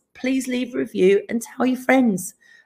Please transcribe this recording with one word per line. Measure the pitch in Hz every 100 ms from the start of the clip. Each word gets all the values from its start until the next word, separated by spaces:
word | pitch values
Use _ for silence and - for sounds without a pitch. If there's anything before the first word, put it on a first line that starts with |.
| _
please | - 254 262 254
leave | 247 247
a | 262
review | 254 208 185 202 -
and | 233
tell | - - 247
your | 254
friends, | - 262 247 185 - - _ -